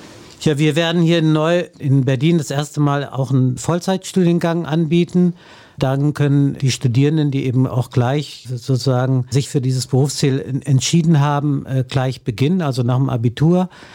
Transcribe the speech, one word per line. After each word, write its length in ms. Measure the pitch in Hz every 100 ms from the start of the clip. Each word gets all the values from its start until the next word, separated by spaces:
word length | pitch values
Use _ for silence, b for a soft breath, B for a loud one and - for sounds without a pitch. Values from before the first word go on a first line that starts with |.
| B B B B
Ja, 160 | 160 143
wir 180 | 156 147
werden 280 | 165 170
hier 180 | 165 170
neu 440 | 160 156 156 175 - -
in 280 | 139 139 127
Berlin 340 | 127 156 175
das 100 | 139
erste 300 | 139 151 -
Mal 280 | 147 143 135
auch 220 | 127 127
einen 280 | 131 127 123
Vollzeitstudiengang 1080 | - 175 190 190 - 190 170 170 170 170 160
anbieten. 680 | 160 160 170 175 180 180 170 B B B B
Dann 380 | 135 139 147 147
können 420 | 147 143 139 -
die 120 | 131
Studierenden, 580 | - 127 117 143 160 147
die 160 | 135 131
eben 220 | 127 131
auch 240 | 123 123
gleich 560 | 127 120 147 139 - 120
sozusagen 800 | 123 - 127 135 123 127 131 123
sich 200 | 139 -
für 120 | 147
dieses 240 | 127 131 -
Berufsziel 540 | 131 143 - 143 135
en-, 240 | 98 127
entschieden 560 | - 131 - 170 160 156
haben, 480 | 143 143 147 139 -
äh, 180 | 131 127
gleich 360 | 139 131 123
beginnen, 400 | - 107 135 185
also 180 | 151 123
nach 160 | 120 127
dem 120 | 135
Abitur, 600 | 123 117 110 156 180 180 B B